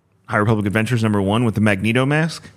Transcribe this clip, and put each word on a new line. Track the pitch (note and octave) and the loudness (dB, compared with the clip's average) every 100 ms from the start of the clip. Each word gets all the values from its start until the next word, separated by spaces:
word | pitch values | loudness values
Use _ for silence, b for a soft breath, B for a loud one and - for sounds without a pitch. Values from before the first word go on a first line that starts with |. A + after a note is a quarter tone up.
| _ _ - | _ _ -4
High | A2 | 0
Republic | G#2 G#2+ G2+ | 2 0 0
Adventures | A2 A2 A#2+ | 0 0 0
number | A2 G#2 | 0 0
one | F#2+ A2 | 0 0
with | A#2 G2+ | 0 2
the | |
Magneto | G#2+ G2 G#2+ A#2+ C3 | 2 2 0 0 0
mask? | D3+ D#3+ - - | 0 -2 -6 -18